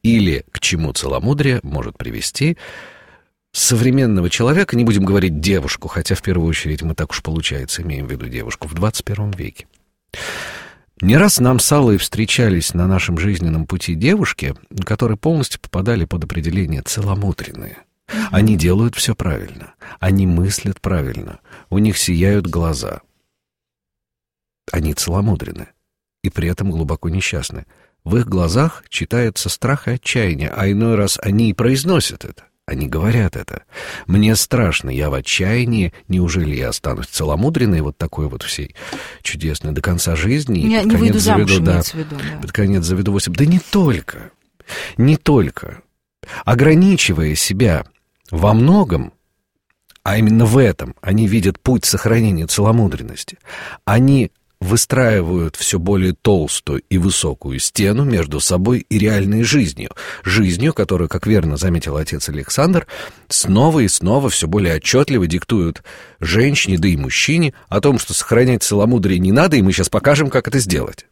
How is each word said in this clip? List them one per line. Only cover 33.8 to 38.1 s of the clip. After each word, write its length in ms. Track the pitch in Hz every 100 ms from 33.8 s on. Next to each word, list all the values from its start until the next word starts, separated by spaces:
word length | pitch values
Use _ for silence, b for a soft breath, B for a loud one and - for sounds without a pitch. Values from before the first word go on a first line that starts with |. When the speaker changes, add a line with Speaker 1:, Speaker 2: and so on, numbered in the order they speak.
| B B B
Speaker 1:
"Мне 300 | 95 107 107
страшно, 540 | - 123 98 76 67
я 180 | 65 76
в 60 |
отчаянии, 800 | 67 - - 92 117 120 113 87 B -
неужели 460 | 92 87 87 78
я 140 | 67 64
останусь 380 | - 73 55 -
целомудренной 760 | - 76 76 127 151 117 85
вот 160 | 73 -
такой 320 | 82